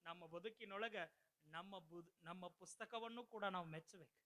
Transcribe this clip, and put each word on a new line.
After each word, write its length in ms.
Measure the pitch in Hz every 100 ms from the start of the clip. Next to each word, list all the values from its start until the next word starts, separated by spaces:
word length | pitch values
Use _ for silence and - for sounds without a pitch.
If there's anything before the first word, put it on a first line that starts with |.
| 165
ನಮ್ಮ 200 | 175 165
ಬದುಕಿನೊಳಗ 680 | 170 202 220 214 196 226 208 165 - _ _ 151
ನಮ್ಮ 340 | 160 190 196
ಬುದ್-, 340 | 160 170 170 _
ನಮ್ಮ 240 | 165 185 180
ಪುಸ್ತಕವನ್ನು 760 | - 180 - 220 233 226 233
ಕೂಡ 220 | 233 220 202
ನಾವು 200 | 185 170
ಮೆಚ್ಚಬೇಕು. 540 | 156 - 190 151 _